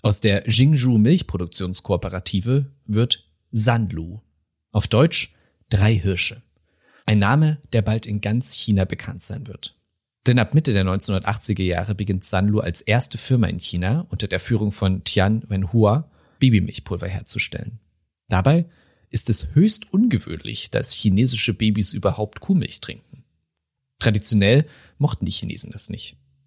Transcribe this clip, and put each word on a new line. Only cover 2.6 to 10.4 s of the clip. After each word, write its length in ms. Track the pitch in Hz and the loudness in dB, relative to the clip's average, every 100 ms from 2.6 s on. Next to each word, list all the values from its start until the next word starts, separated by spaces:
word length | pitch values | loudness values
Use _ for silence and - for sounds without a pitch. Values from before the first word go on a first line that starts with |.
| 139 _ - | -2 _ -4
wird 420 | 107 123 - _ _ _ | -2 0 -2 _ _ _
Sanlu. 680 | 113 110 117 104 82 82 104 _ _ _ _ _ | 0 2 2 -2 -6 -10 -14 _ _ _ _ _
Auf 160 | 104 - | -2 0
Deutsch 460 | 113 165 - - _ _ _ _ | 2 2 2 -6 _ _ _ _
drei 260 | 101 104 107 | 2 2 2
Hirsche. 460 | 92 87 - - _ _ _ _ _ _ - | 0 -2 -4 -6 _ _ _ _ _ _ 0
Ein 140 | 104 | 2
Name, 380 | 101 139 156 151 - | 4 4 2 0 -2
der 80 | 113 | -2
bald 240 | 101 113 110 | 0 -2 -2
in 160 | 104 | -4
ganz 320 | 104 117 - | -2 -2 0
China 320 | - - 98 92 | -2 0 0 0
bekannt 380 | - - - | -4 -10 -4
sein 240 | - - 107 | -4 -4 -14
wird. 280 | - - _ _ _ _ _ - | -16 -16 _ _ _ _ _ 2
Denn 120 | |
ab 140 | 123 | 2